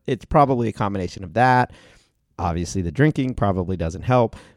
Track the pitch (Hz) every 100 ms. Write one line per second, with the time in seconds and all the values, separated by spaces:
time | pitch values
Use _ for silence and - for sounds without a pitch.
0 | - 123 - 160 139 123 113 - 104 98
1 | 90 - 92 110 127 127 123 - - _
2 | _ _ _ - 87 82 85 98 85 80
3 | 151 147 131 123 101 92 87 90 82 85
4 | - 127 113 - -